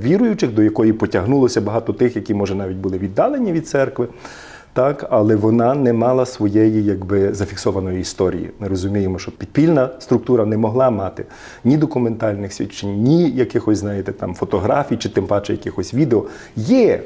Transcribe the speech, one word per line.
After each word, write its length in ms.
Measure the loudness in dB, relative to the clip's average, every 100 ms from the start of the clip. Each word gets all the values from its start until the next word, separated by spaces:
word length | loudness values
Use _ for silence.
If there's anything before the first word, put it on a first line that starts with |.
віруючих, 500 | 0 2 2 0 0
до 100 | 2
якої 300 | 2 4 2
потягнулося 680 | 2 0 0 2 2 2 2
багато 320 | 0 -2 -4
тих, 220 | 0 0
які, 180 | 0 -4
може, 220 | -2 -2
навіть 220 | -4 -6 -6
були 200 | -4 -4
віддалені 540 | -4 0 0 0 -2
від 160 | -4 -2
церкви. 400 | -2 -2 -2 -6 -8 -20 -20 -20 -20 -6
Так, 320 | 0 0 0 0
але 260 | 2 4
вона 380 | 4 4 4 4
не 200 | 2 2
мала 320 | 2 2 2
своєї, 580 | 0 -2 2 4 4 4
якби, 500 | 0 -2 0 2 2
зафіксованої 680 | 0 -6 -4 -2 -2 -4 -4
історії. 500 | -6 -2 -2 -2 -8 -8
Ми 80 | -6
розуміємо, 520 | -4 -2 -2 -2 -4
що 120 | -8
підпільна 580 | -12 -4 2 4 4 0 -4
структура 460 | -2 0 2 2
не 120 | 2 0
могла 320 | 0 2 2
мати 360 | 2 -6 -8 -14 -16 -20 -2
ні 140 | 2 2
документальних 760 | 2 0 -2 0 -2 -2 -6
свідчень, 500 | -8 -8 -6 -6 0
ні 260 | 2 4 2
якихось, 480 | 0 0 0 0 0
знаєте, 340 | -2 -4 -6
там, 240 | -6 -8
фотографій, 640 | -6 -2 0 0 0 0 -4
чи 120 | -2
тим 180 | -2 0
паче 260 | -2 -2
якихось 400 | -6 -6 -8 -4
відео. 320 | 0 2 2 0 -10 -12
Є 460 | -6 2 4 4 2